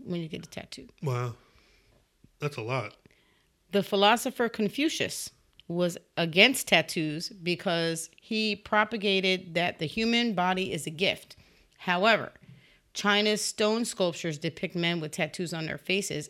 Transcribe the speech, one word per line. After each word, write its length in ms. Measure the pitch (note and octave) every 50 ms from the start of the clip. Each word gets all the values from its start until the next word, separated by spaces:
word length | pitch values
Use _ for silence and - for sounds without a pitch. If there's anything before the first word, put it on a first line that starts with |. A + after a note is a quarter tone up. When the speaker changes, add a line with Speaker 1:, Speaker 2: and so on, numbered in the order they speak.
| B3+
Speaker 1:
when 160 | - F3+ F3
you 60 | E3 D#3
get 180 | - - -
a 40 | -
tattoo. 380 | - - - - - - - - _ _
Speaker 2:
Wow. 320 | - C#3+ B2 B2 B2 B2 A2+ - _ _ _ _ _ _ _ _ _ _ _ _ _ _ _ _ - _ _ _
That's 180 | D3 C#3+ - C3
a 40 |
lot. 320 | A2 A2+ C3 C3 G#2+ G#2 - _ _ - _ _ _ _ _ _ _ _ _ _ _ _
Speaker 1:
The 100 | - G3+ F#3
philosopher 680 | - - G3 G3+ G#3 A#3 A#3 - C4 - - A#3+ A3+
Confucius 840 | - - G#3+ G3 - - C#4+ D#4+ - - A2+ - - - - - - _ _ _ _ - _ -
was 300 | E3+ F3 F3+ F3 E3+ - - _ _ -
against 500 | E3+ E3+ D3+ F3+ G#3 C4 C4+ - - -
tattoos 640 | G3 E3+ D#3 - - F3+ D#3 D#3 D3 D#3+ F3 -
because 800 | A#3 F#3+ E3 F3 F3 E3+ - G3 E3+ E3+ E3 E3 E3 E3 - - - _
he 380 | _ - A3+ G#3+ A3 G#3+ G#3 G3+
propagated 960 | - - - G#3+ G#3+ G#3+ - A3 F#3+ G#3 F#3+ F#3+ F#3 F#3+ F#3 F#3 F#3 F3 D#3+
that 260 | F3 F3 F3 - -
the 60 | D#3+
human 480 | C#3+ - A3 A3+ A3+ A#3 A#3 A#3+ A#3 G3+
body 400 | F3+ F3+ F3+ F#3 F#3 F#3+ - -
is 120 | D#3+ -
a 40 | D#3
gift. 480 | D#3+ D3 G3 E3 - - - - - - - _ _ _ _ _ _ _
However, 560 | - F#3 F3 F3 F#3+ A3+ A3 E3+ - - - - - - - - - _ _ _ _ _ _
China's 480 | - - G3+ G3+ G#3 G#3 G#3+ G#3+ G#3
stone 440 | - - - - A3 G#3+ A3 A3+ A#3+
sculptures 520 | A3+ - - F#3+ F3 E3 - - E3+ D#3 C#3+
depict 380 | - E3 - - - D#3+ -
men 240 | F3 E3+ E3+ E3+ E3+
with 120 | D#3 D#3 -
tattoos 400 | - E3+ D3 - - F3+ D#3 E3+
on 120 | D#3+ D#3+ D#3
their 100 | - -
faces 520 | - - F#3 G3 G3 - - D3 D3+ -